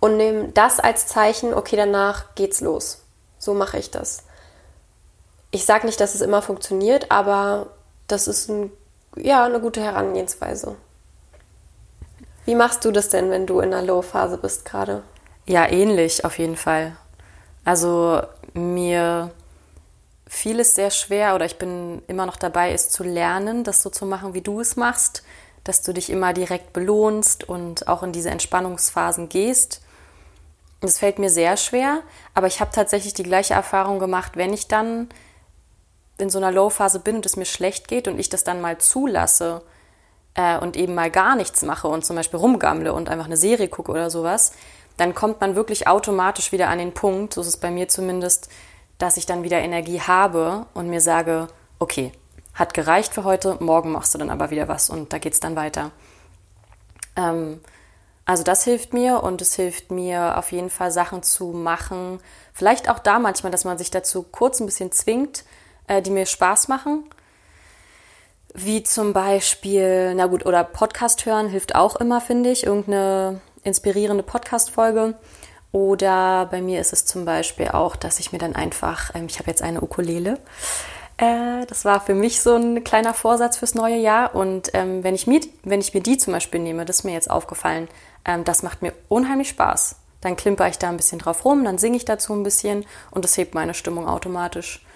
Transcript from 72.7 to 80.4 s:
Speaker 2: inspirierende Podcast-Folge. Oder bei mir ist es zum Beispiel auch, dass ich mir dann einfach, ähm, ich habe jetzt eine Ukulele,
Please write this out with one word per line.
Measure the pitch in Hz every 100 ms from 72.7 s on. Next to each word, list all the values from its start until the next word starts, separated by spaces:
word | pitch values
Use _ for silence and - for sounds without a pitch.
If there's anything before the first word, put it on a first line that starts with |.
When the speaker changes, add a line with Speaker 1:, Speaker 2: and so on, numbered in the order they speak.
| 202 202 196 196 190 190 190 - -
Speaker 2:
inspirierende | - 190 202 196 208 202
Podcast-Folge. | - 240 - 233 - - 226 220 220 220 - - - - _
Oder | 196 196 196 190 185 185 185 180
bei | 185
mir | 185 180
ist | 170
es | -
zum | - 180
Beispiel | 170 165 165 - -
auch, | - 170 -
dass | 170 -
ich | -
mir | 175
dann | 165
einfach, | - 160 - 165 165 - 170
ähm, | 165
ich | -
habe | -
jetzt | 165
eine | 165 165
Ukulele, | 165 - 175 170 175 262